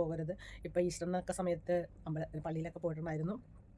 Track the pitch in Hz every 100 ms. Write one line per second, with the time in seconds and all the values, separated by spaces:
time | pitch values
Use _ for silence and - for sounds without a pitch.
0 | 160 160 160 190 - - 170 175 180 160
1 | 170 180 180 180 180 170 170 175 170 -
2 | 160 156 - 156 160 160 160 170 165 156
3 | 165 156 165 220 - - -